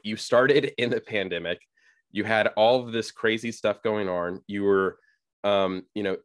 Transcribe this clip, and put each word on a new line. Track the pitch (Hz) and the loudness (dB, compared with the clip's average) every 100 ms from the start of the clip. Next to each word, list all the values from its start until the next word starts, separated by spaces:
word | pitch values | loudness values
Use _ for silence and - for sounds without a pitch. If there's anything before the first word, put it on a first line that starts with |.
you | 107 107 | -6 -10
started | - 123 135 143 139 | 0 4 6 4 0
<laughs> | - | -2
in | 120 | -2
the | 117 | -2
pandemic, | - 107 92 85 85 90 _ _ _ _ _ | -4 -4 -4 -4 -6 -8 _ _ _ _ _
you | 104 | -6
had | 104 110 104 - | 0 0 2 4
all | 110 127 | 4 4
of | 120 | 0
this | 113 110 | -6 -6
crazy | - 113 110 117 | -4 -2 -2 -4
stuff | - 107 101 | -4 -4 -2
going | 113 107 95 | -2 -2 -2
on. | 90 87 95 - | -4 -4 -6 -8
You | 101 | -2
were, | 101 98 95 - _ _ _ _ | 2 4 2 -2 _ _ _ _
um, | 101 101 95 92 - | 0 0 0 -4 -8
you | 107 | -6
know, | 98 95 | -4 -4